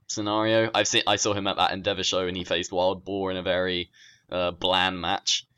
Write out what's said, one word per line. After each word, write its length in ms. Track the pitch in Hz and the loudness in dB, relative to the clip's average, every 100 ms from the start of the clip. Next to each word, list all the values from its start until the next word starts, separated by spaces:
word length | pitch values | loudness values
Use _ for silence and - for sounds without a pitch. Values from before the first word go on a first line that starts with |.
| - | -10
scenario. 640 | - 104 107 110 113 113 | -6 -2 0 2 4 4
I've 120 | - 104 | 2 2
seen, 160 | 113 - | 2 2
I 100 | 104 | 2
saw 160 | 110 | 2
him 140 | 101 98 | 0 0
at 80 | 92 | 2
that 160 | 90 | 0
Endeavour 320 | 95 95 95 | 0 -2 -2
show, 240 | 92 92 90 | 0 0 -2
and 80 | 90 | -4
he 80 | |
faced 260 | 87 87 90 | -2 -2 -2
Wild 320 | 92 92 92 | 0 0 0
Boar 260 | 92 98 95 | -4 -4 -4
in 60 | 92 | -2
a 60 | |
very, 480 | 90 90 92 90 87 _ - _ - | -2 0 0 -2 -4 _ -20 _ -8
uh, 220 | 90 87 | -2 -2
bland 480 | 87 92 92 92 92 | 0 2 4 2 0
match. 440 | 85 95 - - - | -2 -2 0 -2 -4